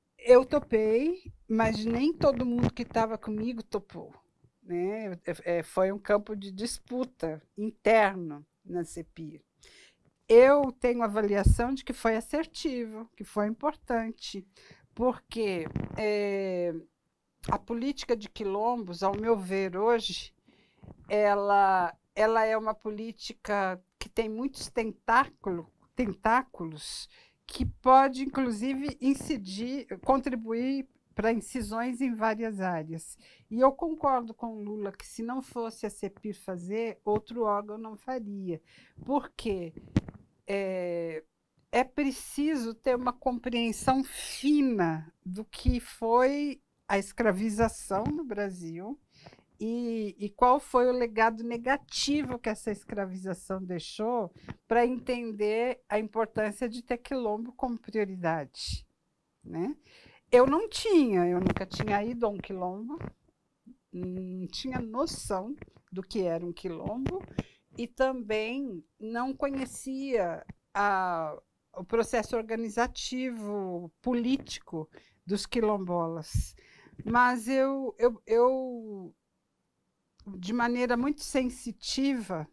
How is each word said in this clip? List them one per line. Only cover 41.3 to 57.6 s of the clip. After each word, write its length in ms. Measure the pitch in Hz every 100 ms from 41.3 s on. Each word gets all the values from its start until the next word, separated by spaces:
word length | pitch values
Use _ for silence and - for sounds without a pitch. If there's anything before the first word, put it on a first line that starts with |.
| _ _ _ _
é 120 | 240
preciso 920 | 254 - 277 262 - - 294 294 226
ter 220 | 226 262 247
uma 180 | 254
compreensão 920 | 247 262 240 254 233 233 208 - 269
fina 1080 | 269 - - - 277 294 269 214 170 160 160 _
do 220 | 185 185 220
que 340 | - 254 247
foi 800 | - - 226 240 254 285 294 254 _ _ -
a 100 | 202
escravização 1080 | 196 - 226 185 220 208 226 - - 196
no 200 | 240 302
Brasil 760 | 277 202 202 180 165 165 202 285 _ _ - - _ _
e, 560 | 214 240 233 226 208 -
e 100 | 202
qual 300 | - 247 277
foi 300 | - 254 254
o 20 |
legado 500 | 247 233 214 226 220
negativo 960 | 233 233 233 190 - - - 294 254 240
que 120 | 226
essa 220 | 208 -
escravização 920 | 202 - 208 190 185 190 180 - 190
deixou 680 | 185 175 - - 220 240 180 - - - _
pra 180 | 233 240
entender 920 | 247 254 247 233 208 208 220 247 - _
a 100 | 214
importância 680 | 214 226 220 - 214 208 247
de 160 | 240
ter 140 | - 247
quilombo 560 | - 269 226 214 233
como 260 | -